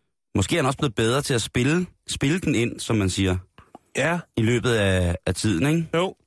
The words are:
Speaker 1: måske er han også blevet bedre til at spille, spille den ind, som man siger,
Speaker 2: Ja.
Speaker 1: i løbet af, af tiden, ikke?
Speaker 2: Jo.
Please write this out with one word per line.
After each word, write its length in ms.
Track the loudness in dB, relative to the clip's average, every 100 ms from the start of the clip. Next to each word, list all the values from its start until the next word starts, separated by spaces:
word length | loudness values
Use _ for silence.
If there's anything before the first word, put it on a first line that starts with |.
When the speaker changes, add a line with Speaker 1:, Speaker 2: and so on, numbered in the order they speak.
| _ _ _ -2
Speaker 1:
måske 200 | 0 0
er 40 |
han 60 | 0
også 120 | 0
blevet 180 | -2 0
bedre 260 | 0 0
til 120 | 0
at 80 | -2
spille, 440 | -2 0 0 0 -2 -8 -12
spille 300 | -4 0 0
den 160 | 0 0
ind, 240 | 0 -4
som 160 | -2 0
man 140 | 0
siger, 280 | 0 0 0 -6 _ -20 -20 _ -4
Speaker 2:
Ja. 240 | -2 -2 -4 -2
Speaker 1:
i 40 |
løbet 300 | 2 2 2
af, 420 | 2 2 2 2 -2 -4
af 100 | -2
tiden, 320 | 0 0 2
ikke? 200 | 0 0 -2
Speaker 2:
Jo. 200 | -2 -6